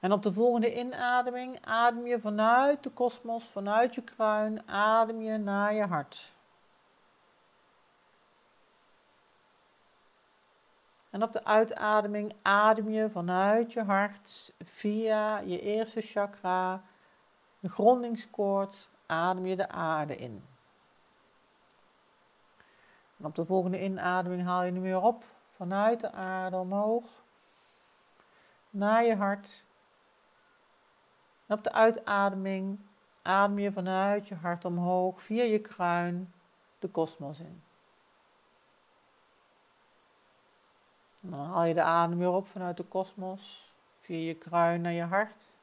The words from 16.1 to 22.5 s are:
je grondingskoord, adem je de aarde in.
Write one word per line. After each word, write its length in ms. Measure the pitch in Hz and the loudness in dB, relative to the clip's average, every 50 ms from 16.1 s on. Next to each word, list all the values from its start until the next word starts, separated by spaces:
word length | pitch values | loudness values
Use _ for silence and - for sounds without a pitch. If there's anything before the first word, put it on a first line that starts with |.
| - 208 202 202 202 - - 185 180 185 185 185 185 190 - - _ _ _ _ _ _ _ _ _ _ _ _ _ _ | -2 -2 -2 -2 -4 -6 -2 0 0 0 0 -2 -4 -6 -10 -16 _ _ _ _ _ _ _ _ _ _ _ _ _ _
je 80 | - 185 | -10 -10
grondingskoord, 1200 | - - 208 220 254 247 240 240 233 220 - - - - 208 196 196 196 196 196 196 - - _ _ _ _ | -4 4 6 6 6 6 2 -4 -6 -8 -8 -14 -4 -2 0 0 2 0 -2 -2 -6 -18 -20 _ _ _ _
adem 400 | _ 165 160 170 180 185 185 185 | _ -2 0 0 0 0 -2 -2
je 100 | 185 190 | -4 -2
de 120 | 180 196 - | -2 -4 -4
aarde 480 | - 175 170 160 160 156 151 147 143 | -4 -4 -2 -2 0 -2 -2 -4 -6
in. 280 | - - 123 110 98 - - - _ _ _ _ _ _ _ _ _ _ _ _ _ _ _ _ _ _ _ _ _ _ _ _ _ _ _ _ _ _ _ _ _ _ _ _ _ _ _ | -10 -10 -12 -12 -14 -18 -20 -20 _ _ _ _ _ _ _ _ _ _ _ _ _ _ _ _ _ _ _ _ _ _ _ _ _ _ _ _ _ _ _ _ _ _ _ _ _ _ _